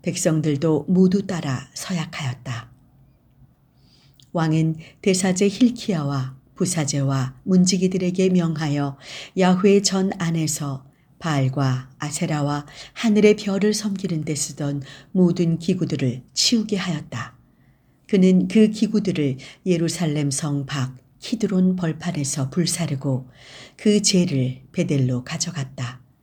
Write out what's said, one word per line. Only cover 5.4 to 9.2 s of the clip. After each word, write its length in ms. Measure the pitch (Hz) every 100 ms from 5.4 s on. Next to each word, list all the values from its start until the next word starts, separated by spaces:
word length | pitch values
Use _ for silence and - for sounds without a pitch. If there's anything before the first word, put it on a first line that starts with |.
| 202
힐키야와 920 | 196 240 - - 170 143 139 131 - _ -
부사제와 800 | 180 170 147 147 135 135 127 -
문지기들에게 880 | - 185 180 196 185 185 180 180 185
명하여 680 | 185 165 151 156 143 143 139 - -